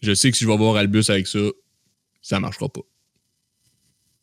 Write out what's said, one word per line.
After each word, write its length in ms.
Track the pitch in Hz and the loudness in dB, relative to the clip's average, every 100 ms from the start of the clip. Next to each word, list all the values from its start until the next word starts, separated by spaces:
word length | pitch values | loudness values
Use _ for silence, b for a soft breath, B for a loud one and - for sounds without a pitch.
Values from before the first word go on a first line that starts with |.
Je 120 | 110 | -2
sais 160 | 98 135 | 2 2
que 60 | 117 | 2
si 80 | |
je 40 | 110 | 0
vais 80 | 107 | 2
voir 200 | 110 104 | 2 2
Albus 280 | 101 110 107 | 2 2 2
avec 160 | 101 92 | 0 -2
ça, 100 | 104 104 - _ _ _ _ _ _ | -2 -4 -6 _ _ _ _ _ _
ça 180 | - 98 | -6 -6
marchera 280 | 87 - 139 | -6 -8 -10
pas. 120 | - - _ _ _ _ _ _ _ _ _ _ _ _ _ | -10 -18 _ _ _ _ _ _ _ _ _ _ _ _ _